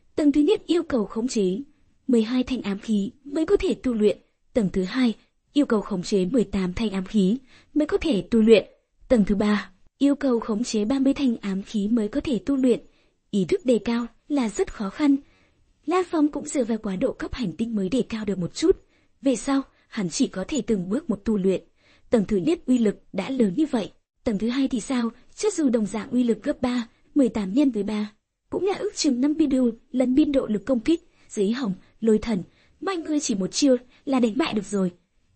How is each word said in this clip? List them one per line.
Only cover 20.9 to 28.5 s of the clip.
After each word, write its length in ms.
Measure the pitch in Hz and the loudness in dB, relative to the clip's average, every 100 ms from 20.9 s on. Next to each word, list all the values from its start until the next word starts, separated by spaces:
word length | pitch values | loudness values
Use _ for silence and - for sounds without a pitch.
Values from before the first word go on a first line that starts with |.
| 247 - | -4 -2
một 160 | 196 - | -4 -2
tu 120 | 208 | 0
luyện. 260 | 185 175 - _ _ _ - | 2 0 -4 _ _ _ 0
Tầng 160 | 233 190 | 0 2
thứ 120 | 202 | 0
nhất 220 | 175 349 - | 0 -2 0
uy 120 | 247 | 2
lực 180 | 214 - _ | 2 -2 _
đã 160 | 190 185 | -8 -4
lớn 240 | 269 208 175 | 0 0 0
như 80 | 311 | -2
vậy. 260 | 240 180 - _ _ | -2 -6 -12 _ _
Tầng 140 | 254 196 | -4 -2
thứ 120 | 220 | -2
hai 180 | 262 269 | -2 -2
thì 120 | 233 | -4
sao? 300 | - 247 233 - _ - | -4 -4 -4 -6 _ -4
Cho 140 | 415 | -2
dù 200 | 370 277 | 0 0
đồng 160 | 233 196 | 0 -2
dạng 240 | 214 196 | -6 -4
uy 140 | 247 | 0
lực 200 | 240 220 | 0 0
gấp 180 | 285 285 | -4 -4
ba, 260 | 247 247 226 _ _ 294 | -2 -2 -6 _ _ 0
mười 140 | 240 | 2
tám 240 | 226 185 | 0 -2
nhân 180 | 247 294 | 2 2
với 120 | 220 | 0
ba, 280 | 202 214 208 - _ _ | -4 -4 -6 -10 _ _
cũng 160 | _ | _